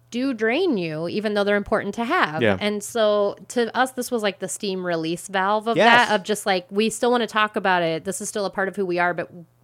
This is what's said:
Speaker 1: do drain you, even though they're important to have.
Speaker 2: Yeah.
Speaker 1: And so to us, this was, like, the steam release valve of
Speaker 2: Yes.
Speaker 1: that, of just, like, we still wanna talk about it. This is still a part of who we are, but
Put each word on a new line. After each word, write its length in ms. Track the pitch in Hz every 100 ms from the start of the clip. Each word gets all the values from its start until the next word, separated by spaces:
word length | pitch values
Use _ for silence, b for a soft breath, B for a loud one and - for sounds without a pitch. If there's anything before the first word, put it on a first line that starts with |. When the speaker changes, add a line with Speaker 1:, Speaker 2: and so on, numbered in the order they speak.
| _
Speaker 1:
do 220 | 240 277
drain 420 | 220 220 277 370 214
you, 300 | 165 156 170
even 260 | 208 208
though 80 | 208
they're 120 | 202 202
important 380 | 202 208 202 226
to 80 |
have. 360 | 233 359 190 156
Speaker 2:
Yeah. 140 | 107 101
Speaker 1:
And 220 | 208 208
so 540 | - 233 214 208 202 - 180
to 280 | 247 233 233
us, 160 | 254
this 180 | 247 240
was, 120 | 240
like, 160 | 208 185
the 80 | 185
steam 360 | - 208 185
release 440 | 180 165 160 170 -
valve 380 | 190 190 214 220
of 80 | 180
Speaker 2:
Yes. 320 | 226 240 220
Speaker 1:
that, 60 |
of 80 | 208
just, 220 | 180 208 208
like, 200 | 185 -
we 180 | 196 220
still 200 | - 240
wanna 140 | 247 220
talk 260 | 214 208 214
about 260 | 190 180
it. 220 | 165 160
This 160 | 180 180
is 80 | 202
still 160 | 214 190
a 40 |
part 180 | 202 190
of 80 | 190
who 100 | 185
we 120 | 175
are, 140 | 175
but 140 | 175 - 175 165 _